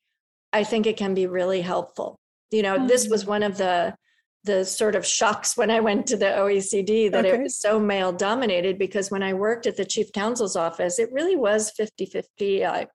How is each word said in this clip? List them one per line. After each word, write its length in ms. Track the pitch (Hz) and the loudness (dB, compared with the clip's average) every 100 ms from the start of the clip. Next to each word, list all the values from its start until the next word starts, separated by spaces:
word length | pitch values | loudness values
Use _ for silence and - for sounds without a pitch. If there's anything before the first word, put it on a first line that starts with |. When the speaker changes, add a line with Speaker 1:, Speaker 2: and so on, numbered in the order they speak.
| _ _ _ _ _ | _ _ _ _ _
Speaker 1:
I 120 | 214 | -2
think 240 | 208 226 220 | 0 0 0
it 100 | 214 | 0
can 160 | 202 | -2
be 140 | 190 185 | 0 0
really 340 | 180 180 190 | 0 0 0
helpful. 580 | 175 175 175 - - - _ _ _ | -2 -4 -4 -8 -10 -10 _ _ _
You 140 | 220 | 0
know, 240 | 196 190 254 | 2 2 4
this 200 | 247 214 | 2 2
was 140 | 214 | 0
Speaker 2:
Mm-hmm. 80 | 196 | 0
Speaker 1:
one 140 | 208 | -2
of 140 | 208 190 | 0 0
the, 360 | 185 175 170 202 _ _ _ _ 202 | 0 0 0 -6 _ _ _ _ -2
the 180 | 190 190 | 0 0
sort 300 | - 214 196 | 0 0 0
of 100 | 180 | 0
shocks 500 | - 214 208 - - | 0 0 0 -2 0
when 140 | 214 | 2
I 120 | 226 | 2
went 260 | 220 208 240 | 2 0 -2
to 100 | 208 | 0
the 180 | 196 196 | 2 2
O 120 | 202 | 2
E 120 | 196 | 0
C 200 | 196 202 | 0 -2
D 280 | 190 220 214 | 0 2 2
that 160 | 190 190 | 2 2
Speaker 2:
Okay. 120 | 233 | 2
Speaker 1:
it 60 | |
was 140 | 285 - | 0 -2
so 200 | 208 214 | 0 2
male 320 | 208 196 185 | 2 0 0
dominated, 680 | 180 196 240 240 180 185 190 | 0 0 0 0 0 0 0
because 320 | 185 208 196 | -2 -2 -4
when 100 | 196 | -2
I 120 | 190 | -2
worked 340 | 190 214 233 233 | 0 0 0 -2
at 100 | 202 | -4
the 80 | 196 | -4
chief 260 | - 208 | -2 -4
counsel's 420 | - 220 240 196 185 | -2 -2 -2 -2 -2
office, 420 | 165 170 180 175 | -2 -2 -2 0
it 140 | 226 | -2
really 220 | 262 339 359 | 0 0 2
was 340 | 202 214 214 | 2 2 0
fifty 360 | - 214 - 190 | -4 -6 -6 -8
fifty. 580 | 185 - - 202 196 180 | -6 -8 -4 0 0 0
I, 220 | - 220 | -2 -6